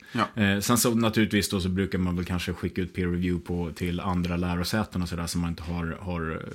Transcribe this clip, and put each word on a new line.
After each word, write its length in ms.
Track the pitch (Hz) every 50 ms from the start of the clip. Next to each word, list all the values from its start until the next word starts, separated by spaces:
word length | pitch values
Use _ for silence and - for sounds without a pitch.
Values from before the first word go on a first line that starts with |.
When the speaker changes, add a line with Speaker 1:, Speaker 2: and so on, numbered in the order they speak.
| - -
Speaker 1:
Ja. 300 | - 120 101 - - 113 104
Speaker 2:
Eh, 160 | 98 98 101
sen 180 | 98 - 120
så 180 | 113 - 123 113
naturligtvis 540 | 117 117 110 110 117 107 90 107 101 92 -
då 120 | 104 95
så 80 | 87 92
brukar 280 | 90 95 98 90 - 92
man 160 | 92 90 87
väl 100 | 90 87
kanske 280 | - 92 87 - 95 87
skicka 280 | - - 87 - 95
ut 120 | 90 87 -
peer-review 440 | 95 90 87 87 87 90 90 87 85 -
på, 260 | - 87 87 85 80 78
till 240 | - 90 87 87 87
andra 380 | - 98 90 90 87 87 87
lärosäten 640 | 87 90 90 87 87 87 - 110 110 104 - - 92
och 80 | 90 85
sådär 180 | 90 85 85
som 140 | 85 - 90
man 80 | 87 85
inte 140 | 82 - 78
har, 340 | 87 87 85 85 82 78 -
har 420 | 95 92 87 85 80 80 80 - - -